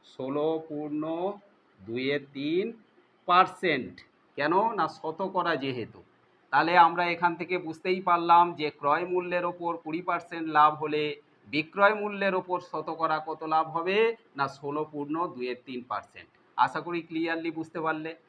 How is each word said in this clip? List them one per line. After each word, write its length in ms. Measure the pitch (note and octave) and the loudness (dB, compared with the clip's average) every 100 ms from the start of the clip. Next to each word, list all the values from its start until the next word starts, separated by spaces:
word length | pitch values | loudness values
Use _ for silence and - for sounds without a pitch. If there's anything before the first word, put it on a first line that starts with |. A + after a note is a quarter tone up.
| _ | _
ষোলো 340 | - C3 D3 D#3 D#3+ D#3+ | -12 -6 -2 0 -2 -6
পূর্ণ 340 | D3 D3+ D3+ D#3 E3 F#3 G3+ _ _ _ _ | -8 -6 -6 -4 -4 -4 -6 _ _ _ _
দুইয়ের 420 | G2 A#2 C3 D3 C#3+ C3+ | -8 -4 -2 -2 -4 -6
তিন 280 | C#3+ E3+ A3 A#3 _ _ _ _ - | -2 0 -2 -8 _ _ _ _ 2
পার্সেন্ট। 680 | F3+ F#3 - F3+ C#3+ G2 - - _ _ - | 4 4 2 0 0 -2 -14 -20 _ _ -4
কেন? 160 | D3 F3+ A3+ G#3 | 2 2 2 0
না, 60 | D#3+ - | -4 -4
শতকরা 560 | D#3+ D#3+ F#3+ F#3 E3+ D#3 | -10 -6 -4 -2 0 0
যেহেতু। 360 | C3 B2 G2+ F#2 - _ _ _ _ | -2 -6 -8 -12 -20 _ _ _ _
তাহলে 200 | C3+ D#3 F3+ E3 | 2 4 6 6
আমরা 180 | E3+ F3 | 6 -2
এখান 180 | E3+ F3 E3 | 0 0 -2
থেকে 160 | E3 F3+ D#3+ | -4 -6 -6
বুঝতেই 340 | D#3 F#3 F#3+ F#3 | -8 -2 -2 2
পারলাম 360 | F3 E3+ F3 F3 D#3 | 0 6 6 6 2
যে 100 | D3+ - | -6 -2
ক্রয় 260 | C#3+ D#3 F3+ | 0 0 0
মূল্যের 320 | F3+ F3+ F3+ F3 | -2 -2 -2 -2
ওপর 200 | F3 E3+ E3+ | -4 -6 -6
কুড়ি 180 | D#3 D#3+ F3+ | -6 -6 -4
পার্সেন্ট 380 | E3+ - E3 D#3+ D3+ | -4 -4 -8 0 6
লাভ 140 | D3+ D3+ | 6 6
হলে 200 | D3+ D3+ D3+ C#3+ _ _ G#2 | -4 -2 -2 -6 _ _ -4
বিক্রয় 480 | C#3+ D#3 F#3+ G3+ G#3+ | -4 -4 4 4 4
মূল্যের 340 | G#3 G3+ G3 F#3 | -4 -2 0 0
ওপর 180 | F#3 F3+ - | -2 -6 -4
শতকরা 480 | D#3+ D3+ D#3+ D#3+ D#3 D#3+ | -8 -6 -4 0 -2 -4
কত 120 | D3+ D#3+ | -8 0
লাভ 120 | D#3+ D#3+ E3 | 0 0 -2
হবে? 200 | E3+ G3 A3+ A3+ _ - | 0 2 2 0 _ -6
না, 60 | C3+ - | -6 -4
ষোলো 240 | C#3+ D3 D#3 | -6 -6 -6
পূর্ণ 220 | D3+ C#3+ D#3+ F3 | -6 -6 -4 -4
দুইয়ের 240 | B2 B2 B2 - | -4 -6 -8 -10
তিন 140 | B2 A#2 | -12 -8
পার্সেন্ট। 400 | G#2 - F#2+ E2+ _ _ - | -10 -10 -20 -20 _ _ 2
আশা 160 | B2+ D#3 D#3 | 2 2 -4
করি 140 | E3+ E3 | -6 -4
ক্লিয়ারলি 420 | D#3+ E3 E3 E3 D#3 | -4 -2 -2 -4 -6
বুঝতে 200 | D#3+ F3 D#3+ | -8 -4 -2
পারলে। 240 | D#3 D#3+ D#3+ | -2 -6 -12